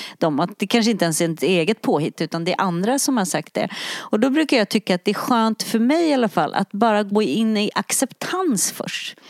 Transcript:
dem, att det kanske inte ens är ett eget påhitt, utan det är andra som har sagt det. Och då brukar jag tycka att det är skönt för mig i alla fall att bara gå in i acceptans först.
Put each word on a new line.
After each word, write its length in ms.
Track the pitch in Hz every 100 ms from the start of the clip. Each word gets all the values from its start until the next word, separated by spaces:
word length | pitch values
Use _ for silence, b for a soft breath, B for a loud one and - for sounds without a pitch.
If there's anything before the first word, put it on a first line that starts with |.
| B B
dem, 220 | 165 139
att 200 | 175 -
det 80 | 190
kanske 240 | 240 220
inte 140 | 202
ens 160 | 170 160
är 80 | 170
ett 100 | 156
eget 380 | 143 180 160 226
påhitt, 400 | 269 156 143 -
utan 220 | 156 -
det 80 | 170
är 80 | -
andra 380 | 185 170 208 269
som 180 | - 247
har 80 |
sagt 280 | 185 151 -
det. 160 | - - B B B
Och 220 | B 214
då 100 | 262
brukar 280 | 294 294 254
jag 120 | 202
tycka 260 | 214 -
att 100 | 180
det 60 | 202
är 40 |
skönt 480 | 196 - 233 220 214
för 160 | - 226
mig 300 | 240 330 320
i 40 |
alla 160 | 269 220
fall 240 | 175 151
att 180 | - 196
bara 320 | 202 226 208
gå 180 | 202 208
in 360 | 220 214 220 208
i 140 | 208
acceptans 960 | - - - 262 - - 370 359 190 -
först. 480 | - - - - -